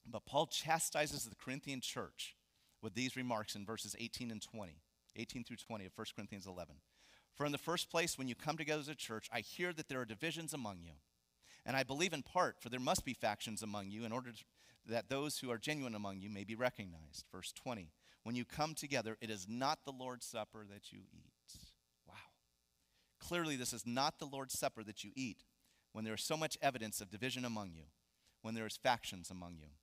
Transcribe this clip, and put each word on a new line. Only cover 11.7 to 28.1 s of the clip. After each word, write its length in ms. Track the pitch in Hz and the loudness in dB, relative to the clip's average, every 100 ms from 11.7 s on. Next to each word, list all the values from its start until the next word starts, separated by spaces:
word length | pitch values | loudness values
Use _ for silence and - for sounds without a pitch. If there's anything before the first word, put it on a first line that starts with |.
| 131 | 6
I 60 | |
believe 280 | 131 139 185 | 6 4 4
in 100 | 156 | 4
part, 380 | - 180 156 - | 4 6 6 4
for 80 | 117 | -4
there 140 | 127 | 2
must 240 | 131 185 - | 6 6 4
be 80 | |
factions 500 | 117 113 104 - 107 | 2 2 2 -2 -4
among 280 | 107 104 98 | -2 -4 -4
you 120 | 104 | -4
in 80 | 117 | -2
order 220 | 120 127 | -2 -4
to, 100 | 113 - _ - - - | -12 -16 _ -20 -18 0
that 200 | 113 98 | 0 2
those 320 | 135 151 - | 0 2 0
who 100 | 127 | 0
are 80 | 113 | 0
genuine 380 | 151 151 131 104 | 0 0 0 -2
among 240 | 101 95 | -2 -4
you 100 | 101 | -4
may 140 | 101 | -4
be 100 | 101 | -4
recognized." 720 | 113 123 - 95 80 78 - - | 2 2 2 -10 -10 -12 -14 -10
Verse 220 | 95 - | -8 -8
twenty, 400 | - 131 113 80 _ - - | -6 -4 -4 -6 _ -20 -10
"When 120 | 113 123 | -2 -2
you 80 | |
come 320 | 117 - 156 151 | -2 0 0 0
together, 420 | 147 139 110 110 | 2 2 2 -2
it 80 | 113 | -4
is 180 | 107 92 | -4 -2
not 380 | 120 135 156 - | 2 2 2 -2
the 80 | |
Lord's 320 | 131 127 120 - | -6 -6 -6 -6
Supper 400 | 117 107 110 104 | -4 -6 -8 -14
that 260 | 101 - | -14 -14
you 160 | 101 95 | -16 -16
eat." 460 | 85 - _ - - - _ _ _ - | -20 -20 _ -20 -18 -18 _ _ _ -18
Wow. 280 | - - _ _ _ _ _ _ _ _ _ | -18 -18 _ _ _ _ _ _ _ _ _
Clearly, 360 | - 175 160 135 | 0 2 4 2
this 160 | 123 | 0
is 140 | 117 120 | 0 0
not 340 | 120 147 - | 4 4 2
the 80 | 147 | -6
Lord's 320 | 135 127 - | -6 -2 2
Supper 240 | 139 - | 0 0
that 220 | 107 104 104 | -8 -8 -8
you 80 | 127 | -4
eat 300 | 127 - - _ _ _ _ | -4 -4 -16 _ _ _ _
when 100 | 113 | -4
there 120 | 110 107 | -2 0
is 100 | - | 0
so 100 | 156 | 2
much 220 | 156 - | 0 4
evidence 380 | 139 123 110 - | 2 4 -2 -4
of 100 | 101 | -6
division 360 | 104 127 123 123 | -4 -2 0 -2
among 280 | 110 98 | -2 -4
you, 120 | 82 76 _ _ | -10 -16 _ _